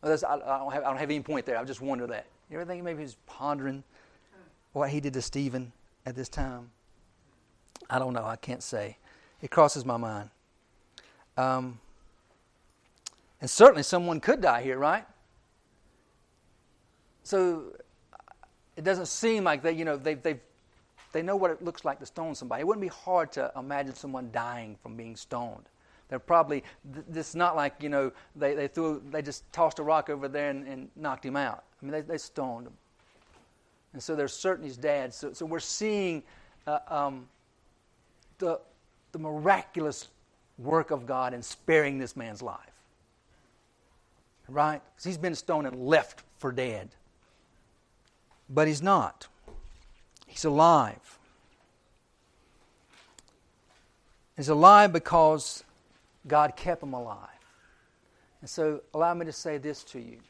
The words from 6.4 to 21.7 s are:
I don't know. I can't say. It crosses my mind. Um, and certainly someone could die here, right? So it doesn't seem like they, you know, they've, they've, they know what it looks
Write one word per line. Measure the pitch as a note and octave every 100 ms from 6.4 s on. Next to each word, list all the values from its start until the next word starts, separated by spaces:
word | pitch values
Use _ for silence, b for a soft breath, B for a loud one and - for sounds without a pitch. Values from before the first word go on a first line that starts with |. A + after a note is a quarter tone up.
| C3+ B2 A#2+ _ _ _ _ _ _ _ _ _ _ - -
I | B2+
don't | B2+
know. | B2
I | A2 A2+
can't | - B2
say. | - A2+ G#2 - b b b b
It | C#3
crosses | - D3 D3
my | B2+ A#2
mind. | A#2 G#2+ G#2 _ _ _ _ _ _ B B B B -
Um, | C3 C3 B2+ A#2 - - _ _ _ _ _ _ _ _ _ _ - _ _ _
and | C3
certainly | - A#3 F3
someone | C#3+ F3+ F3 D#3+
could | - C#4
die | F#3 A#2+
here, | C3 C3
right? | D3 F#3+ - _ _ _ _ _ _ _ _ _ _ _ _ _ _ _ _ _ _ _ _ _
So | - G3 F#3 E3 A#2+ - - _ _ - - - - _ _ -
it | D#3
doesn't | F#3 F3+
seem | - A3+ A3
like | F#3 D3+
they, | D#3+
you | D#3+
know, | E3 D3
they've, | C#3 D3
they've, | E3 C#3 - _ _ _ _ _ -
they | D#3
know | E3+ G3
what | F#3
it | D#3+
looks | F3